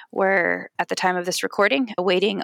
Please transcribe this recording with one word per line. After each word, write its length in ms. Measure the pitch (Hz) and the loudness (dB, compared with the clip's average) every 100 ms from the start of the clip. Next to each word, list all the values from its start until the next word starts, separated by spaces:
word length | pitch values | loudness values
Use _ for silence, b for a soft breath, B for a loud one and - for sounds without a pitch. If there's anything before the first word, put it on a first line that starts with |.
| B | B
We're 560 | - 190 196 175 180 180 - | -2 2 2 2 -2 -6 -8
at 80 | 180 | -4
the 80 | 185 | -2
time 220 | 185 180 | 0 0
of 80 | 175 | -2
this 180 | 170 | -4
recording 500 | 190 - 202 254 214 - | -4 2 2 2 -2 -2
waiting 460 | 185 185 196 196 | 2 2 2 -2